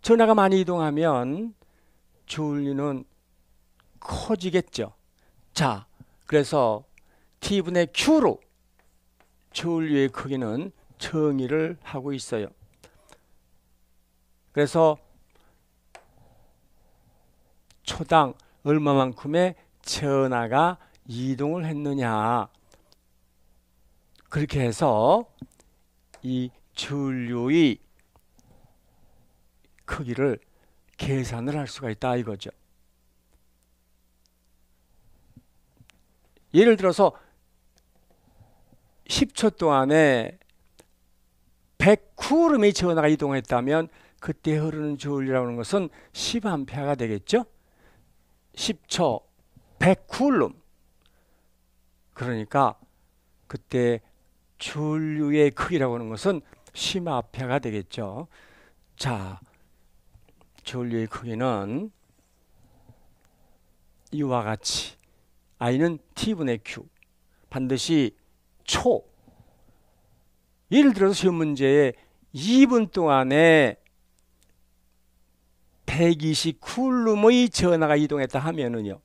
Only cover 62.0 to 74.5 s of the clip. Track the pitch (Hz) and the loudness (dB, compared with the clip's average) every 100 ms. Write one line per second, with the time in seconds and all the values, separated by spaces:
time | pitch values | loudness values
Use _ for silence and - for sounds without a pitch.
62 | _ _ _ _ _ _ _ _ _ _ | _ _ _ _ _ _ _ _ _ _
63 | _ _ _ _ _ _ _ _ _ _ | _ _ _ _ _ _ _ _ _ _
64 | _ 151 143 123 107 110 - - - - | _ -6 -2 -2 -2 -6 -6 -6 -8 -16
65 | _ _ _ _ _ _ 120 131 165 156 | _ _ _ _ _ _ -2 0 0 -2
66 | _ - 214 202 143 117 - - - _ | _ -6 -4 -2 -2 -4 -6 -16 -18 _
67 | _ _ _ _ _ 131 127 131 - 160 | _ _ _ _ _ -6 -4 -2 0 0
68 | 123 _ _ _ _ _ - - 247 180 | 0 _ _ _ _ _ -6 -2 2 0
69 | - _ _ _ _ _ _ _ _ _ | -2 _ _ _ _ _ _ _ _ _
70 | _ _ _ _ _ _ _ 240 285 196 | _ _ _ _ _ _ _ 4 4 4
71 | 196 196 180 170 156 139 135 143 139 - | 2 4 0 0 -2 0 4 4 4 0
72 | _ _ _ 131 170 254 269 247 214 196 | _ _ _ -8 2 6 6 6 2 0
73 | 160 135 131 143 165 160 131 - _ _ | 2 4 4 6 8 8 6 0 _ _
74 | _ _ _ _ _ | _ _ _ _ _